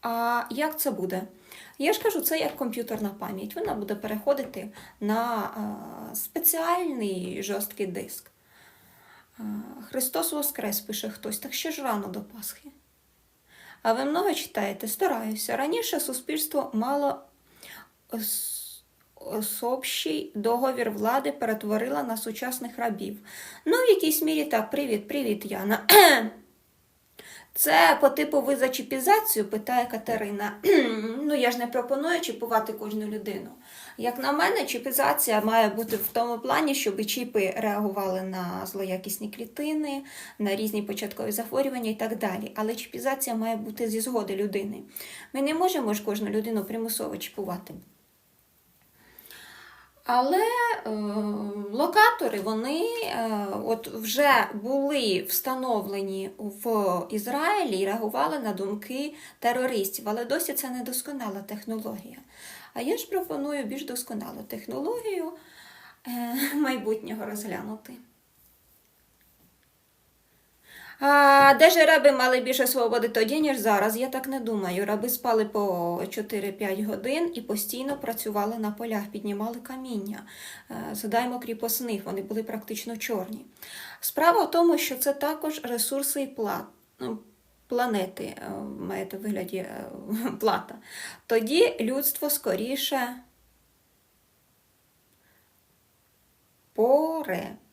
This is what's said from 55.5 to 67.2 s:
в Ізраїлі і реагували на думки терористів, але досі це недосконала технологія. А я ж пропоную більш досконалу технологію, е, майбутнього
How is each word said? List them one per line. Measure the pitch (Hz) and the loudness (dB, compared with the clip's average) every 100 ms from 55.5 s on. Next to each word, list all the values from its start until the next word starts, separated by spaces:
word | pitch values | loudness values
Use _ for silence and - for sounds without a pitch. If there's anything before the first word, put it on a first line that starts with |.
| 262 254 226 190 196 196 190 190 - | -4 0 -2 -2 -4 -4 -6 -8 -8
в | 214 202 240 220 196 180 - | -10 -8 -2 2 2 0 -2
Ізраїлі | 214 208 277 330 415 320 190 | -6 -4 -2 0 2 0 0
і | 196 | 0
реагували | 214 214 247 302 302 | 0 -2 0 0 0
на | 226 | -4
думки | 190 196 208 - 254 294 294 - - | -4 -4 -6 -6 -6 -6 -8 -20 -2
терористів, | 233 247 254 233 196 - 214 | 0 2 0 0 -2 -4 -4
але | 220 233 | -4 -2
досі | 294 339 | -2 -2
це | 277 262 | -4 -6
недосконала | 247 240 247 - 285 220 196 | -6 -6 -6 -6 -8 -6 -8
технологія. | 196 208 - 220 214 208 226 240 - - - - - | -10 -12 -8 -8 -6 -10 -14 -20 -20 -20 -18 -18 -14
А | - | -6
я | 247 466 | -2 -2
ж | 453 | -2
пропоную | 381 359 302 285 294 | -4 -4 -4 -4 -4
більш | 226 269 302 | -4 -8 -8
досконалу | 247 - 214 - 220 220 | -8 -8 -8 -10 -12 -12
технологію, | 226 - 254 302 480 440 370 330 330 - - - - - - - | -12 -8 -6 -4 -4 -4 -4 -6 -8 -20 -20 -20 -20 -20 -20 -8
е, | 240 240 254 277 285 | -6 -4 -4 -2 0
майбутнього | 285 254 214 214 - 214 | 0 0 -2 -4 -4 -8